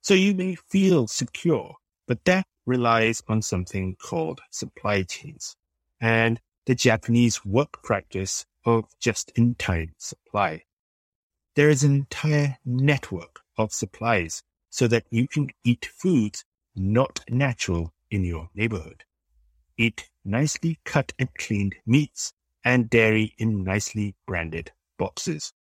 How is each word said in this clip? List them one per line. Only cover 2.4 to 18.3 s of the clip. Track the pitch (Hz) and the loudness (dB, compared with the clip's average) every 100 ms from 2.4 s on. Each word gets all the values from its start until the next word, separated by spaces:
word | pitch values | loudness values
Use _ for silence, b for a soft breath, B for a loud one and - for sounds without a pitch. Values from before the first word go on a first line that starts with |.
| 190 _ - | 0 _ -4
relies | 127 120 113 113 117 - | 0 4 4 4 0 -2
on | 110 | -2
something | - 92 90 98 92 92 | 0 -4 -4 -6 -6 -8
called | - 170 160 135 _ | -6 -4 -4 -8 _
supply | - - - 104 101 | -14 -12 -8 -2 -2
chains | 92 - - - - - _ _ _ _ | -2 -10 -16 -16 -18 -18 _ _ _ _
and | 113 113 113 117 _ _ - | 0 2 2 -2 _ _ -2
the | |
Japanese | 127 127 110 - 117 120 - | 2 4 2 2 4 4 2
work | 101 107 147 - | -2 0 0 -8
practice | - 104 - 95 95 - - _ | -4 -4 -2 -8 -6 -8 -10 _
of | - 113 110 _ | 0 0 0 _
just-in-time | - 107 - - 120 120 - 87 80 _ | -2 -2 -4 2 2 2 -2 -2 -4 _
supply. | - - _ 104 95 80 _ _ _ _ _ _ _ _ _ - | -18 -18 _ -2 -2 -4 _ _ _ _ _ _ _ _ _ 2
There | 147 | 4
is | 139 | 4
an | 147 | 4
entire | 139 139 - 156 151 143 131 | 2 -2 -6 -2 0 0 -4
network | 127 123 139 139 - 92 76 - _ - | -4 0 2 0 -4 -12 -12 -20 _ -6
of | 107 | -4
supplies | - 98 - 113 110 82 - _ _ _ | -4 -10 -6 0 0 -2 -10 _ _ _
so | - 123 | 0 2
that | 117 - | 2 0
you | 113 127 | -2 -2
can | 151 139 - | -2 -4 -4
eat | 120 120 | -2 -2
foods | - _ 185 156 104 - - _ _ | -4 _ 0 2 0 -6 -20 _ _
not | - 95 110 135 - - | -6 0 0 0 -4 -6
natural | 123 139 120 - 85 82 _ _ | -2 -2 -2 -4 -2 -4 _ _
in | 101 | -4
your | 92 | -4